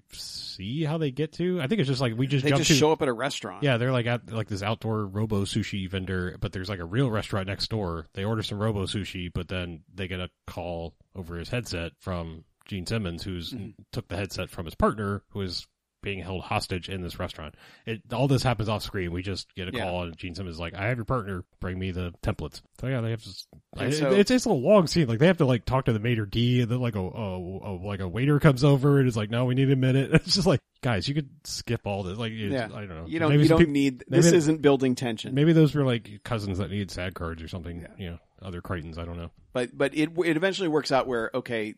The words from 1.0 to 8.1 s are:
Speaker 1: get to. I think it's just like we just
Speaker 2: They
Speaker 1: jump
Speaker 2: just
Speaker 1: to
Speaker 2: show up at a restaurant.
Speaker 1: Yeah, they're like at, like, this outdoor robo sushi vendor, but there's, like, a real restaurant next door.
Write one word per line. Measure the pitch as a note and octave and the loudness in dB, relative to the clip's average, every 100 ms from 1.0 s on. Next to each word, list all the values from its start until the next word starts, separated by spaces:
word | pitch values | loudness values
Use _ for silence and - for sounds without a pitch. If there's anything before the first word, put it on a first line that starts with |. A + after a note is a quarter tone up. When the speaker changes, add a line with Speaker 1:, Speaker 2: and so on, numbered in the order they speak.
| D3 | -2
Speaker 1:
get | B2+ D#3 | -2 -4
to. | - F3 F3+ | -2 -2 0
I | C3+ | 2
think | G#3+ | 2
it's | C3+ | 2
just | B2+ | 2
like | B2+ A2+ | 0 0
we | C3 | 2
just | C3+ | 2
Speaker 2:
They | C#3+ | 4
Speaker 1:
jump | C#3 | 4
Speaker 2:
just | D3 | 6
Speaker 1:
to | C#3+ | 6
Speaker 2:
show | D3+ | 6
up | D#3 | 4
at | C#3+ | 2
a | |
restaurant. | A2+ C#3 - G#2 F#2 | 0 -2 -4 -8 -2
Speaker 1:
Yeah, | C#3 A#2 | 2 2
they're | B2+ | 2
like | B2+ A#2 | 2 0
at, | A#2+ - | -2 -2
like, | A2+ G#2+ | -6 -4
this | G2 | -4
outdoor | G#2 A2+ A2+ G#2+ G2+ | -2 -2 -2 -2 -2
robo | G2 A2 G2+ | -2 0 0
sushi | G2 A2+ F#2+ G#2 F#2 | 0 -2 -2 -4 -4
vendor, | F#2+ F2+ F#2 F2+ - | -4 -4 -4 -4 -6
but | G2 | -8
there's, | F#2+ F#2 | -6 -6
like, | G2 | -8
a | E2 | -4
real | A2 C3+ | 0 0
restaurant | G#2+ - G#2+ F#2+ | 0 -2 -4 -4
next | G2 - | -4 -4
door. | A2+ F2+ E2 D#2+ | -4 -4 -4 -8